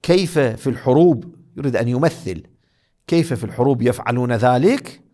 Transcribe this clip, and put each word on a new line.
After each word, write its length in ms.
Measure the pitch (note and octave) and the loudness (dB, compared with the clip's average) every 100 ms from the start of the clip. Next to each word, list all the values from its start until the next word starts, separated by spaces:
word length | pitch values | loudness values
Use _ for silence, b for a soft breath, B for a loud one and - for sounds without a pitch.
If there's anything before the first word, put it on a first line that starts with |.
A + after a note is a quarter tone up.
"كيف 360 | - F3+ F3 D#3 | 2 2 2 0
في 320 | C3 G#2+ - | 0 0 -6
الحروب؟" 640 | A2 - C3 F3 B2+ - - _ - | -4 2 4 4 2 -4 -20 _ -8
يريد 200 | C#3+ A2+ | -4 -2
أن 120 | A#2 | -2
يمثل، 540 | B2 D#3+ - - E2+ - _ _ _ _ _ - | 0 0 -2 -10 -10 -12 _ _ _ _ _ -2
"كيف 260 | E3+ E3 | 0 0
في 120 | A#2+ | -4
الحروب 380 | A2 - C#3 B2+ | -6 -2 0 2
يفعلون 500 | A#2+ B2 - A#2+ B2 | 0 -2 -4 -4 -2
ذلك؟ 720 | A#2+ B2 B2 E3 C4+ - - _ | 0 2 4 2 2 -4 -20 _